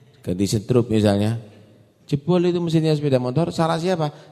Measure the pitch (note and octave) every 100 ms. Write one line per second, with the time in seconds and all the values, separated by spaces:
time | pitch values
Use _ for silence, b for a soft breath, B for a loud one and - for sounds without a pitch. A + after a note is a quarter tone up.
0 | - _ - F2+ G2 A2 - A#2+ A2+ A2
1 | G#2 G2+ G#2 A#2 - - - - _ _
2 | - C#3+ D#3+ F3+ F3 F3 E3+ D#3+ D#3 D3+
3 | D3 C3 B2 C3 E3+ E3+ D#3+ E3 F3 F3+
4 | D3+ B B